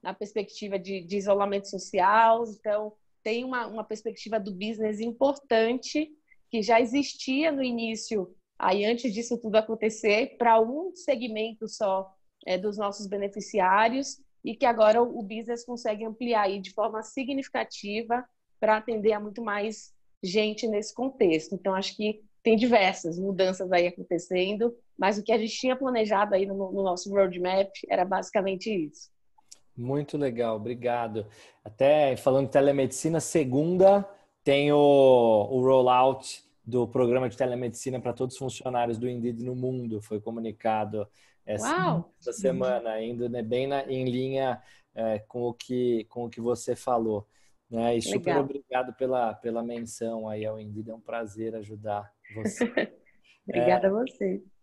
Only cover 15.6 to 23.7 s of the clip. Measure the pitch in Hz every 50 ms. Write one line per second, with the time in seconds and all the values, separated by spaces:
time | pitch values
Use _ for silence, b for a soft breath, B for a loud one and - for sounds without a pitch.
15.6 | - - 247 233 - 233 214 208 226 226 214 220 247 240 233 214 208 190 190 202
16.6 | 185 190 - - 208 226 220 220 220 - - 269 269 233 285 269 262 - _ 247
17.6 | 226 226 - - - 202 202 220 233 220 233 247 254 _ _ _ _ _ _ _
18.6 | - 214 220 214 220 - 226 220 196 220 214 208 208 214 202 - 233 214 202 208
19.6 | 202 226 214 - - - - _ _ _ _ _ - 185 175 220 214 214 214 214
20.6 | - 226 214 202 214 - - - 247 269 262 - 226 180 156 156 156 - 202 180
21.6 | - 196 190 190 196 - - - 214 214 214 - - _ _ _ _ 233 226 214
22.6 | 233 247 233 220 196 185 190 - - 165 165 175 190 196 196 175 190 185 190 185
23.6 | 196 180